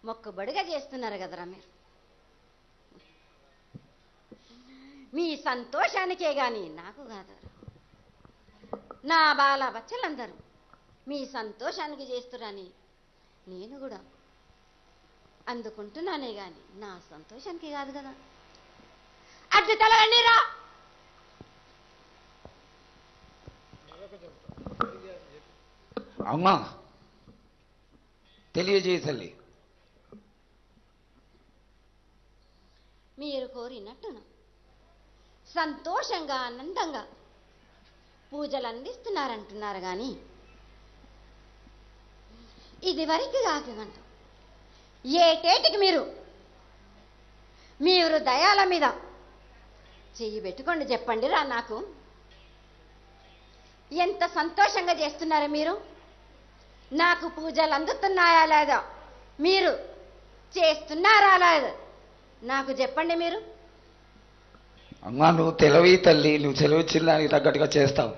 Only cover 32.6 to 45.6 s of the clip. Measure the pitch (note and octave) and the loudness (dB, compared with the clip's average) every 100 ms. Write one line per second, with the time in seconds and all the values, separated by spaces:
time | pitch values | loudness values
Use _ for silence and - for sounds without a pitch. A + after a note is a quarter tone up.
32.6 | _ _ _ _ _ - D4 C4+ B3+ B3 | _ _ _ _ _ -14 -10 -8 -10 -14
33.6 | A#3 B3+ G3+ B3+ A4 A#3+ _ _ _ _ | -16 -16 -20 -18 -18 -18 _ _ _ _
34.6 | _ _ _ _ _ _ _ _ _ F4 | _ _ _ _ _ _ _ _ _ -6
35.6 | D#4 C4+ D#4+ G4+ C5+ G4 D4+ C4+ B3 A#3+ | -6 -6 -8 -6 -6 -8 -6 -8 -8 -12
36.6 | C#4+ G4 F4 C4+ - - - _ _ _ | -12 -8 -8 -8 -14 -20 -20 _ _ _
37.6 | _ _ _ _ _ _ _ C#4+ D4 C#4+ | _ _ _ _ _ _ _ -10 -6 -6
38.6 | B3 A#3 C#4 B4 - F#4+ C4+ A3+ G3+ G#3 | -8 -10 -14 -14 -8 -6 -6 -8 -14 -12
39.6 | G#3 F#3+ F#3 F#3 B3+ G#3 - - - - | -10 -8 -8 -8 -10 -12 -18 -20 -20 -20
40.6 | - - - - - - - - - - | -20 -20 -20 -20 -20 -20 -20 -20 -20 -20
41.6 | - - - - _ - - A3+ A#3 - | -20 -20 -20 -20 _ -20 -20 -20 -20 -20
42.6 | - - F#4 D4+ D#4 D#4+ C5+ C5+ A4 D4+ | -20 -8 -6 -4 -2 -2 -2 -2 -2 -4
43.6 | B3 G#3+ G#3 - - - _ _ _ - | -8 -14 -16 -18 -20 -20 _ _ _ -20
44.6 | - - - _ B3+ D#4+ E4+ D#4+ E4+ G4 | -20 -20 -20 _ -4 4 4 4 2 2